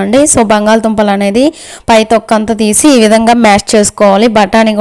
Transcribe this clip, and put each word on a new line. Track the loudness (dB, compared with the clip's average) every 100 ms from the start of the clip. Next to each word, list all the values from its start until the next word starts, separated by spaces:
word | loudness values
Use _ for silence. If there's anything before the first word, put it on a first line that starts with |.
అండి. | -2 0 0
So, | 0 0
బంగాళదుంపలు | 0 0 0 0 -2 -2 -2
అనేది | -2 0 -2 -4 -14 -10 -2
పై | 0 2
తొక్కంతా | -2 0 -2 -2 -4
తీసి | -2 0 2 2
ఈ | 2
విధంగా | 2 2 2 2
మ్యాష్ | 0 0
చేసుకోవాలి. | 0 0 0 0 2 0 0
బఠానీ | 0 0 0 0